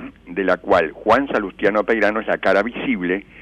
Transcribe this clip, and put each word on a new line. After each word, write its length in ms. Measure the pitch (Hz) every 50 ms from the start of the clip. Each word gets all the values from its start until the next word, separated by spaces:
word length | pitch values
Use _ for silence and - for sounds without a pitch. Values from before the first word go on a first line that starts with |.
| - 90 - - -
de 160 | 87 87 95
la 140 | 95 92 90
cual 340 | 90 - 98 98 87 82 76
Juan 380 | 71 - - 104 110 131 143 135
Salustiano 560 | - 113 104 90 - - - 98 104 107 104
Peirano 340 | - 117 110 101 101 107 110
es 80 | 104
la 120 | - 87 80
cara 260 | - 98 95 98 104
visible, 600 | 120 120 - - 143 120 98 87 87 90 92 - - - -